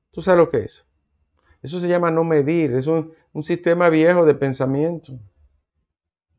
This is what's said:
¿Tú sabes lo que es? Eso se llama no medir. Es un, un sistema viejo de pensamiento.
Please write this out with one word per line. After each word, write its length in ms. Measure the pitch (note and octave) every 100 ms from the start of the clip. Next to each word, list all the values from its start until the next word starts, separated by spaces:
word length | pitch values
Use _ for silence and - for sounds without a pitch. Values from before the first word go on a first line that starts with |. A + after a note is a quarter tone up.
| _
¿Tú 100 | -
sabes 160 | F3 F3
lo 120 | D#3
que 160 | A#2 G#2+
es? 220 | _ _ _ _ _ _ _ _ _
Eso 180 | C3 F3+
se 80 | F3
llama 240 | F3 E3+
no 120 | D#3+
medir. 500 | E3 D#3 C#3 E3+ D3+
Es 140 | B2 C3+
un, 260 | E3 D#3+ - _
un 100 | D#3
sistema 460 | D3+ E3+ F3 E3+ F3
viejo 360 | D#3+ D#3+ F3+ D#3
de 100 | C3
pensamiento. 840 | C3+ C3 C3 C3+ D#3+ E3 C#3 B2+ G2+ _ _ _ _ _ _ _ _ _ _